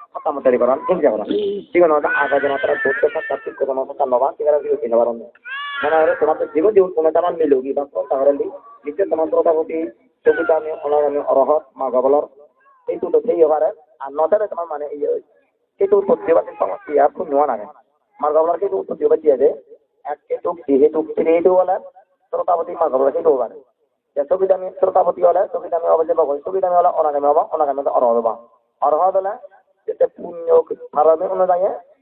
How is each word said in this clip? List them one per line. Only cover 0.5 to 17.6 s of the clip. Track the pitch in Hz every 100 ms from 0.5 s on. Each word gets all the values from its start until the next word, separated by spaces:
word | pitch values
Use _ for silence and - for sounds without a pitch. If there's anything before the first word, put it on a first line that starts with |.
| 123
করণ, | 120 135 -
ঠিক | 175 143
আছে |
করণ। | 107 104 - 208 202 -
ঠিক | 175
আছে, | 170 151 147
আগে | 143 143 143
যেন | 139 139
তারা | 139
বুদ্ধ | 147 139 - 151
সত্য, | 160 - 139 -
ভিক্ষু | - 139
ধর্ম, | 135 131
সত্য | 143
নবান, | 135 123 139 -
ঠিক | 147
আছে, | 147
বিরতি | 143 139 117
নবান। | 113 117 117 113 _ - - - -
মানে | 147 160
হলো | 160 170
তোমার | 151 156
তো | 160
জীবন | 151 190
জীবন | 202 180 160
উন্নত | 160
ধর্ম | 165 175 170
মিলুগি, | 151 135 131
বা | 139 143
শ্রদ্ধা | - - 135
করলি, | 139 143 - - - - 143
নিশ্চয় | 151 185
তোমার | 160 160
শ্রদ্ধাপতি, | 165 165 160 160 160 170 - _ _ -
সবিতা | 156 165 160
আমি, | 156
অনাগামী, | 156 147 147 147 143
অরহত, | 135 131 135 151 - -
মা | 135
গবলর, | 123 131 143 143 - - _ _ _ -
এই | -
দুটো | 175 160
সেই | 147 170
হবারে, | 156 151 156 156 _ -
আর | 139
নটারে | 143 160 208 208
তোমার | 170 170
মানে | 147 147
এই, | 147 - - - _ _ _ _ -
এই | 392
তো | 403
উৎপত্তি | 392 - 403
বা | 165 - -
সমস্যা, | - - - 143
আর | 147
পুণ্য | - 165 139
না। | 147 113